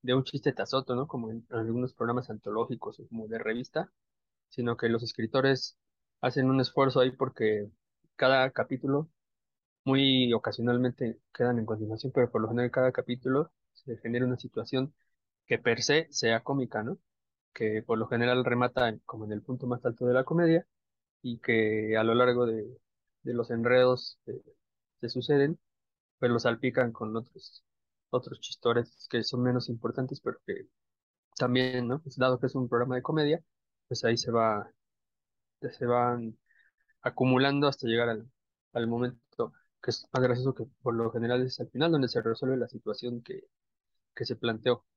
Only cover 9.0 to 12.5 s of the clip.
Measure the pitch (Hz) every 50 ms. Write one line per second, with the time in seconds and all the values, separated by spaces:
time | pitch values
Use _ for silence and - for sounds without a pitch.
9 | 160 160 _ _ _ _ _ _ _ _ _ _ _ _ _ _ _ 135 135 135
10 | 139 135 131 131 127 120 117 107 - 113 104 - 117 120 120 123 127 127 123 -
11 | 131 113 113 - _ _ _ - 123 123 120 117 110 107 110 107 110 107 110 110
12 | - 135 127 131 123 120 - 113 110 113